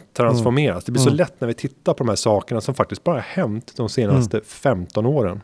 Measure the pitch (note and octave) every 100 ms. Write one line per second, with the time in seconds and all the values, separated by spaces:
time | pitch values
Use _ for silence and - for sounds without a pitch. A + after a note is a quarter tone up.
0 | - - A#2 A#2+ A#2 C3 D3 F2+ - B2
1 | B2+ D3 - - A#2+ A2+ C3 - - -
2 | B2 G2+ A#2 G#2 - A#2 - C3 A2 G2+
3 | - D3 - - C#3 G#2+ - - A2 -
4 | G#2+ C3 A2+ A2 - - C#3 G2+ E2+ -
5 | A#2 D3 G2+ F#2+